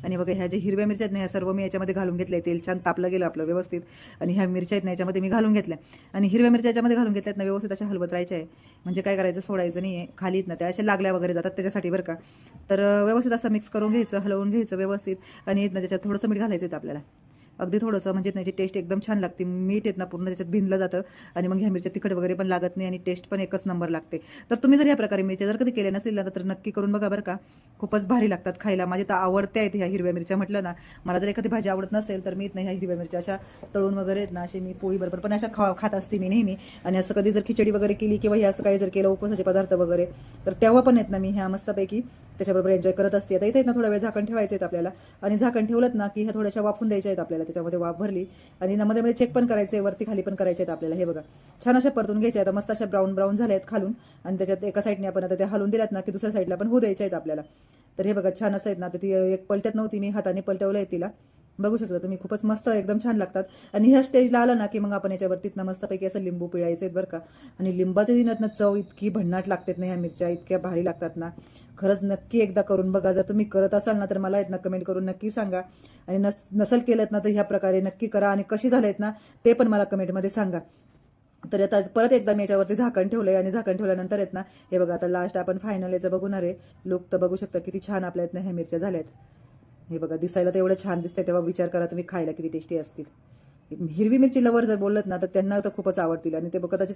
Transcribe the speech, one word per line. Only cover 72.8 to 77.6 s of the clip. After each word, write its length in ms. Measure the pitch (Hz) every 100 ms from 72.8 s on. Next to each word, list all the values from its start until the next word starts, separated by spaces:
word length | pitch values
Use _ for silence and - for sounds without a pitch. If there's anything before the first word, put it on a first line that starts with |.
| 185
बघा. 200 | 190 190
जर 80 | 185
तुम्ही 240 | 185 208 208
करत 280 | 190 190
असाल 240 | 208 208 214
ना, 80 | 196
तर 120 | 190
मला 200 | 190 196
आहेत 120 | 185
ना, 80 | 185
कमेंट 260 | 185 185
करून 220 | 175 185 190
नक्की 260 | 185 214
सांगा. 300 | 214 202 180 180 - - - -
आणि 100 | 185
नस-, 440 | 196 208 - 202
नसेल 180 | 208 240
केलं 240 | 240 226 214
ना, 80 | 208
तर 100 | 196
ह्या 140 | 208
प्रकारे 380 | 202 202